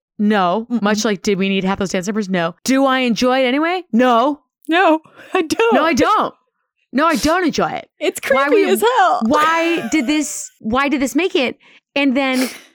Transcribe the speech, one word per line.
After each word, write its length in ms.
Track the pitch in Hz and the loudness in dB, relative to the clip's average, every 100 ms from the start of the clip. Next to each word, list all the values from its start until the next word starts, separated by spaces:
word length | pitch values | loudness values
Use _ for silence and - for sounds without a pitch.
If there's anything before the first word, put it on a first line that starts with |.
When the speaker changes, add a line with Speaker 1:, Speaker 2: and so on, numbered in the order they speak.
| _ - | _ -4
Speaker 1:
No. 480 | 208 208 180 202 233 | 0 2 0 -2 -4
Speaker 2:
Mm-mm. 100 | 233 | -2
Speaker 1:
Much 240 | 202 208 | -2 0
like, 160 | 226 190 | -2 -2
did 140 | 214 190 | -2 -2
we 120 | 196 | -2
need 140 | 196 | -2
half 140 | 190 196 | -2 -4
those 100 | 190 | -4
dance 160 | 190 180 | -4 -4
numbers? 240 | 214 185 | -6 -4
No. 240 | 185 165 - | -2 -4 -6
Do 220 | - 269 269 | -2 0 2
I 140 | 262 | 0
enjoy 400 | 254 214 247 262 | 0 0 0 2
it 60 | 247 | 0
anyway? 360 | 277 330 370 349 | 0 -2 -4 -2
No. 480 | 220 254 233 269 285 _ _ - | 2 4 4 2 -2 _ _ -2
Speaker 2:
No, 320 | 330 370 311 _ - - | 2 2 2 _ -20 -6
I 80 | 381 | -2
don't. 320 | 320 - 466 | -2 0 2
Speaker 1:
No, 100 | - | 2
I 80 | 320 | 2
don't. 400 | 262 359 427 - - _ _ _ _ _ | 2 2 0 -2 -6 _ _ _ _ _
No, 140 | 240 330 | 0 0
I 100 | 269 | 2
don't 280 | 294 359 | 0 0
enjoy 260 | 339 - 160 | 0 -2 -4
it. 200 | - - - | -4 -12 -8
Speaker 2:
It's 220 | 320 - - | -6 -4 -2
Speaker 1:
Why 160 | 269 285 | 0 2
Speaker 2:
creepy 180 | 403 370 | 2 2
Speaker 1:
we, 40 | |
Speaker 2:
as 100 | 381 | 2
hell. 400 | 427 494 359 - 226 | 2 2 2 2 0
Speaker 1:
why 600 | 294 311 330 339 339 233 | 2 2 2 0 -2 -2
did 160 | 311 233 | -2 0
this, 420 | 302 285 - - _ | -2 -2 -8 -14 _
why 280 | 220 254 285 | -4 -2 0
did 140 | 269 | 0
this 120 | 262 294 | -2 -2
make 180 | 370 | -2
it? 240 | 330 233 - _ - _ 277 | 0 -2 -6 _ -20 _ -2
And 200 | 277 247 | 0 0
then, 320 | 262 254 247 - - | 0 -2 -4 -6 -20